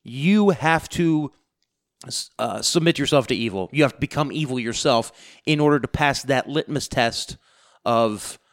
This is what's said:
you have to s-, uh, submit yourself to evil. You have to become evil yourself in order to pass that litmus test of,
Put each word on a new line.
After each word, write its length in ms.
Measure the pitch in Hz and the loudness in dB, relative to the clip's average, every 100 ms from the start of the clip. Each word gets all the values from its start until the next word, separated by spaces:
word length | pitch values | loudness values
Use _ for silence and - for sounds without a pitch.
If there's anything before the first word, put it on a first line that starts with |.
you 480 | - 127 156 208 202 | -14 -2 2 4 4
have 360 | 156 156 165 - | 2 2 0 -2
to 420 | - 170 156 147 - _ _ _ _ _ _ - | -2 0 0 -2 -10 _ _ _ _ _ _ -12
s-, 240 | - - - | -10 -10 -6
uh, 240 | 117 101 | -6 -4
submit 380 | 110 170 165 160 | -2 2 2 2
yourself 260 | 143 143 117 | 2 2 2
to 80 | 123 | 0
evil. 340 | 117 95 90 | -2 -4 -4
You 80 | 147 | 2
have 120 | 139 | 0
to 60 | - | 0
become 320 | - - 147 | -6 -4 -4
evil 280 | 123 147 127 | -4 -4 -4
yourself 520 | 117 113 151 120 110 - - - - | -4 -2 2 2 0 -8 -20 -8 -2
in 120 | 151 | 2
order 200 | 147 147 | 4 2
to 80 | 120 | 0
pass 340 | - 143 135 | 0 0 0
that 260 | 127 131 - | -2 -2 -2
litmus 400 | 147 - 143 - | -4 -4 -6 -4
test 500 | 135 117 110 - - _ _ _ _ - | 0 0 -2 -10 -14 _ _ _ _ -2
of, 520 | 113 113 104 - - _ | 2 2 -2 -10 -16 _